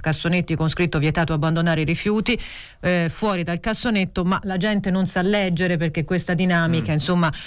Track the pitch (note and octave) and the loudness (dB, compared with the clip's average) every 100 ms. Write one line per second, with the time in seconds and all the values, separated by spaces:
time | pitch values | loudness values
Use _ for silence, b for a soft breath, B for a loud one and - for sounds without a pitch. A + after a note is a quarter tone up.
0 | D#3 D3 E3+ F3 E3+ D#3+ D#3 - E3+ D#3 | -2 -2 0 0 0 0 0 0 0 2
1 | D3+ D#3 D#3+ D#3 D#3+ D#3+ E3+ D#3+ D3+ E3+ | 0 0 0 0 0 2 2 2 0 0
2 | G3+ G#3+ A3 A#3 B B B B F3+ F3 | 0 0 0 -2 B B B B 0 0
3 | E3 - G#3+ F#3 E3+ E3+ A3+ A3 B3 G#3 | 0 0 -2 0 -2 -4 -4 -2 0 0
4 | F#3 - F3+ F#3+ G3 F3+ G#3 G#3 G3 F#3 | 0 0 0 0 -2 -2 0 0 0 0
5 | F3+ F#3 F3+ G#3 F#3+ E3 F3+ F3 E3 D#3 | 0 0 2 2 2 0 0 0 0 -2
6 | D3 F3+ - F3 F#3 E3+ E3 E3 D#3+ D3+ | -2 -2 0 0 2 2 2 0 0 -2
7 | C#3+ F3+ E3 B | 2 2 2 B